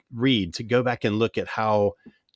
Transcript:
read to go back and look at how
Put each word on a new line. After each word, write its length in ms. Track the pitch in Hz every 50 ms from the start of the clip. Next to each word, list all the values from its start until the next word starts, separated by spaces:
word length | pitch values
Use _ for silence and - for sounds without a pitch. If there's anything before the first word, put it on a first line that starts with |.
| _ _ 120
read 400 | 113 123 139 127 107 92 85 -
to 80 | - 117
go 200 | 104 123 127 120
back 200 | 123 120 - -
and 140 | 110 104 110
look 220 | 113 107 - 104
at 80 | 90 -
how 460 | - - 110 107 107 107 104 98 - _ _ - _ _ _ _ _